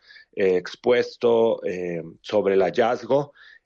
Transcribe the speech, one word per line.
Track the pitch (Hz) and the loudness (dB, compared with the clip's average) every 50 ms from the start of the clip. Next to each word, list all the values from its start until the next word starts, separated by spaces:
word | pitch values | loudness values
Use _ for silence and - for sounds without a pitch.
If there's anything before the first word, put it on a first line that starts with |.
| _ - - - - _ _ | _ -20 -20 -20 -20 _ _
eh, | - 101 95 92 | 0 0 2 2
expuesto, | 90 90 - - - - 123 123 123 120 - - - - 120 117 113 113 113 - - - | 0 -2 -6 -12 -4 0 2 2 2 0 -2 -4 -2 0 2 2 4 2 2 0 -2 -4
eh, | 101 90 90 90 87 85 82 82 82 82 _ | -6 -6 -6 -6 -6 -6 -8 -10 -12 -16 _
sobre | - - - 104 95 98 95 | -8 -4 -2 0 2 2 2
el | 95 | 2
hallazgo. | 92 87 80 120 113 113 127 120 117 113 131 143 143 143 _ _ - - - - _ | 2 2 2 0 0 0 0 -4 -2 -2 -2 -2 -2 -4 _ _ -20 -20 -20 -20 _